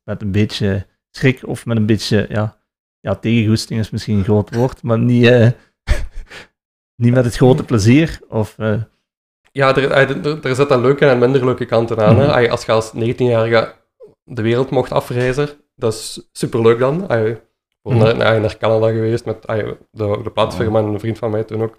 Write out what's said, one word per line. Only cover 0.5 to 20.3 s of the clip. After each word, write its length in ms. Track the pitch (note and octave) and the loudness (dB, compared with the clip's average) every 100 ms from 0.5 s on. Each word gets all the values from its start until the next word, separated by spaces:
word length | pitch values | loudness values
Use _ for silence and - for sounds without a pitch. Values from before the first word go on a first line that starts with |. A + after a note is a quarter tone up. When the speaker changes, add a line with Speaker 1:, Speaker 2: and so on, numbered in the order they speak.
| - G#2 F#2+ - _ _ | -2 -2 -2 -6 _ _
Speaker 1:
schrik 360 | - C3+ B2+ - | -2 0 0 -6
of 200 | C3 - | -10 -4
met 100 | A2+ | -2
een 100 | G#2+ | 0
beetje, 400 | G#2+ - G#2 - | 0 0 -2 0
ja, 280 | G#2+ G#2+ - _ _ _ _ | -4 -6 -10 _ _ _ _
ja, 140 | G#2+ | -8
tegengoesting 680 | - A2+ A#2 G#2+ A2 - A2+ | -6 -2 0 2 0 -2 -6
is 100 | G#2+ | -6
misschien 260 | A2+ - G#2 | -8 -4 -2
een 60 | |
groot 300 | G2 G#2 G2+ | 0 0 0
woord, 280 | A#2 C3 - | -2 -4 -4
maar 160 | A#2+ A2+ | -4 0
niet, 280 | A#2+ A#2+ A#2+ | 2 4 6
eh, 220 | B2 A#2 - _ _ | 6 4 2 _ _
<laughs> 1160 | - - - - - - - _ _ _ _ - | -2 -2 -2 -10 -14 -18 -20 _ _ _ _ -2
niet 100 | A#2+ | 2
met 100 | B2+ | 2
het 120 | A#2+ - | 0 2
grote 280 | B2+ D3+ | 4 4
plezier. 560 | - A2+ G#2 C#3 D#3+ - - | 2 2 4 4 2 -4 -8
Of, 300 | A2+ G#2 - | -6 -6 -4
eh, 160 | A2 G#2+ A2 _ _ _ _ _ _ | -4 -4 -6 _ _ _ _ _ _
Speaker 2:
Ja, 240 | C3+ C3+ C3 | -2 0 2
er, 140 | C#3 | 2
eh, 200 | C#3+ C3 | 2 0
er, 360 | - - D#3+ C3 | -2 -6 -6 -4
er 80 | |
zit 160 | B2+ C#3+ | 0 2
een 100 | B2+ | 2
leuke 260 | B2 C#3+ D3 | 2 4 4
en 120 | B2 | 4
minder 260 | A#2+ C#3 | 4 2
leuke 200 | B2+ B2 | 0 -2
kanten 340 | A#2+ A#2 A#2 A2+ G#2+ | -2 -2 0 2 4
aan, 100 | A#2 | 4
hè. 80 | C#3+ B2+ | 4 2
Speaker 1:
Mhm. 100 | A#2 | 0
Speaker 2:
Als 140 | A#2+ | 0
je 80 | - | 0
als 200 | A2 - | -2 -2
negentienjarige 840 | B2 A2+ A#2+ B2 A2+ A2+ A2+ - - _ _ - _ | -6 -6 0 0 2 2 0 0 -8 _ _ -20 _
de 180 | _ A#2+ | _ -4
wereld 280 | A2 A#2+ C3 | 0 0 0
mocht 220 | C3 - | -2 -2
afreizen, 560 | C#3 - B2 B2+ B2+ D3 - _ | -4 -4 -4 -2 -2 -4 -8 _
dat 180 | _ A2+ | _ -6
is 360 | - - - - | -6 -12 -16 -18
superleuk 460 | - - A#2 A2+ A#2 | -8 -4 2 2 4
dan. 300 | B2+ E3 G3 | 0 -2 -2
Als 100 | A#2 | -2
je 220 | A2 A#2 _ _ _ _ | -2 -6 _ _ _ _
Speaker 1:
Mhm. 140 | - A#2 | -2 2
Speaker 2:
naar, 180 | A2 A#2+ | 2 2
naar, 240 | A2 A2 | 0 0
naar 160 | G#2+ - | -2 -2
Canada 340 | A2 A2 A2+ | -2 0 0
geweest 340 | A2+ A2 A#2 | 0 -2 -2
met, 220 | A2+ G#2+ - | -4 -10 -6
ah, 100 | A2 - - _ | -6 -6 -10 _
de, 300 | G#2 G#2 F#2+ | -6 -4 -4
de 80 | F2+ | -4